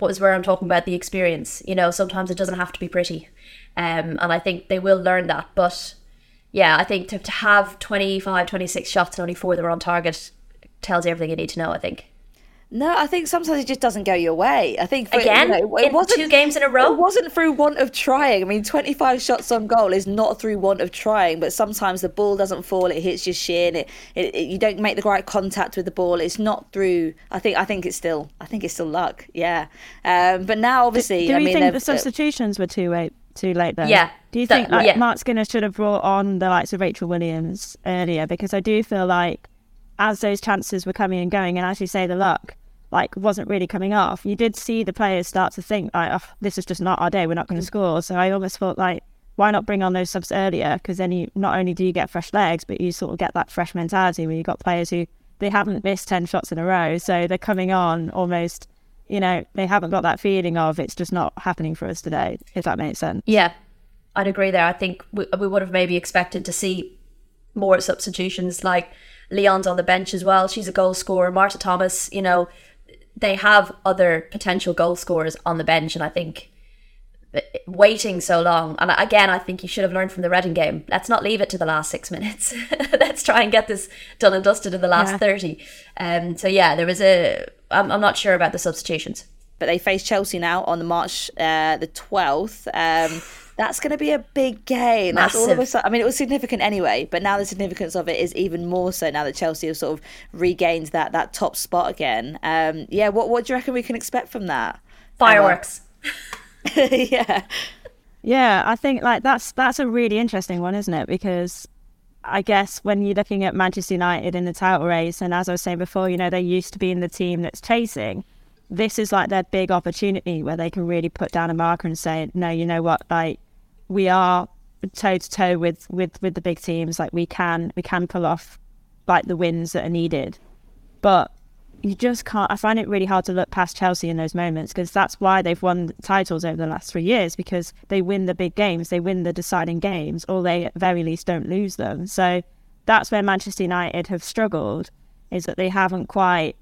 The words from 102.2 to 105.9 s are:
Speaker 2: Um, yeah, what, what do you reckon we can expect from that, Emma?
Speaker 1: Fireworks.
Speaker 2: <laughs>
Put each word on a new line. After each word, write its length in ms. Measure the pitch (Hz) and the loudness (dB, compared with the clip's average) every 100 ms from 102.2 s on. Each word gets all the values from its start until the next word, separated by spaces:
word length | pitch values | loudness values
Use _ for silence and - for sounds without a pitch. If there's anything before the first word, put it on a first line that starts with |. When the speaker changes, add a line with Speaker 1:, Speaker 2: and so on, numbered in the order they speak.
| 123 156 | -4 -8
Speaker 2:
Um, 420 | 160 160 160 156 - | -2 0 0 -4 -6
yeah, 180 | 185 208 | 0 2
what, 220 | 208 226 | 2 0
what 160 | 240 233 | -2 0
do 60 | |
you 40 | 254 | -4
reckon 160 | 262 | -2
we 100 | 247 | -4
can 140 | 240 233 | -4 -8
expect 320 | - - 180 | -4 -6 -6
from 180 | 233 185 | -10 -4
that, 260 | 135 107 | -4 -4
Emma? 60 | - _ - - - | -8 _ -20 -20 4
Speaker 1:
Fireworks. 640 | 226 208 196 180 - - | 8 8 6 2 -4 -16
Speaker 2:
<laughs> 920 | - | -20